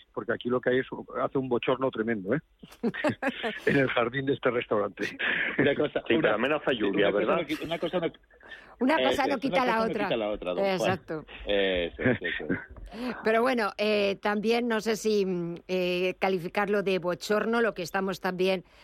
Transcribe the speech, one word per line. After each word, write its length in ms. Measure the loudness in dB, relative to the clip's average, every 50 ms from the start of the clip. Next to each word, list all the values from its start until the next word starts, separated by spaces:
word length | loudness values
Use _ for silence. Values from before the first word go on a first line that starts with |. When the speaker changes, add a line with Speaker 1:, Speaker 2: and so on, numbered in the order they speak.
| -20 _
Speaker 1:
porque 220 | -10 -8 -4 -4 -4
aquí 160 | -2 0 0
lo 100 | 0 2
que 100 | 2 2
hay 80 | 2 2
es, 60 | 0 -2 -8 -12 -12 -8 -4 -4
hace 180 | -4 0 0 -2
un 100 | 0 0
bochorno 420 | 0 0 2 0 0 2 0 -2
tremendo, 440 | 0 0 -2 0 -2 -2 0 0 -2
¿eh? 60 | -2 _ _ _ _ -20 -20 -14 -4
<laughs> 840 | -4 -4 -2 0 -2 -2 -2 -2 -4 -6 -6 -4 -6 -6 -6 -2 -2
En 100 | 2 4
el 120 | 4 4 4
jardín 380 | 2 2 0 2 0 -2 0
de 80 | 0 0
este 160 | 2 2 0
restaurante. 680 | 0 0 0 0 0 0 0 0 -2 -6 -8 -8 -4 -4 -2 -2 0 0 -2 -2 2 2
Speaker 2:
Una 160 | 2 2 4
cosa, 280 | 2 0 0 0 -4 0
Speaker 3:
Sí, 80 | 2 2
Speaker 2:
una, 80 | 4
Speaker 3:
pero 120 | 4 4 2
amenaza 380 | 2 2 0 0 0 0 0
lluvia, 360 | 0 0 0 0 2 4 2 4
Speaker 2:
una 40 |
cosa 140 | 4 2 2
Speaker 3:
¿verdad? 100 | 2 2 0
Speaker 2:
no 60 | 0 -4
qui-, 160 | -6 -6 -4
una 140 | -6 -4 -4
cosa 220 | -4 -2 -2 -2
no 60 | -2 -2 -6 -8 _ _ -20 _ -20 -20 -18 -18 -18 -20 -6 0
Speaker 4:
Una 160 | 2 2 4 4
Speaker 2:
Eh, 40 | 4 2
Speaker 4:
cosa 140 | 2 2 2
no 60 | 0 0
Speaker 2:
una 60 | 0
Speaker 4:
quita 160 | -2 0 2 2
Speaker 2:
cosa 60 | 2
Speaker 4:
la 100 | 2 2
Speaker 2:
no 60 | 2 0
Speaker 4:
otra. 200 | 0 0 -2 0
Speaker 2:
quita 120 | 0 0
la 120 | 0 0 -2
otra, 220 | -2 -4 -4 -4 -2
don 40 | 0 0
Juan. 100 | 0 2
Speaker 4:
Exacto. 500 | 2 2 0 0 0 -4 -8 -8 -8 -8 -12 -16 -12 -4
Speaker 2:
Eso, 560 | 0 2 2 2 2 2 0 -2 -2 -4 0
eso, 220 | 2 2 2 2 -2
eso. 280 | -4 -4 -4 -4 -4 -4 -4 -4 -12 -16 -18 -16 -14 -12 -8 -8 -8 -8 -2
Speaker 4:
Pero 200 | 0 2 2 4
bueno, 280 | 2 2 2 0 0 -2 -2 -2
eh, 400 | 0 2 2 2 2 0 -2 -2
también 460 | -2 -2 0 0 2 2 2 2 2
no 140 | 0 -2 0
sé 160 | 0 -2 -2
si, 280 | 0 0 2 2 2 2
mm, 300 | 2 0 -2 -2 -4 -6 -8 -6 -4
eh, 460 | -2 0 0 0 0 0 0 -2 0 0
calificarlo 640 | 0 0 0 0 -4 -4 -2 -2 0 2 0 0
de 160 | 2 2 0 0
bochorno, 600 | 0 -2 -4 -4 -2 0 0 0 2 2 2 2
lo 120 | 2 0 0
que 80 | -4
estamos 380 | -8 -4 -4 -2 -2 -2 -4 -2
también, 440 | -4 -4 -2 0 0 0 0 -2 -4 _ _ -20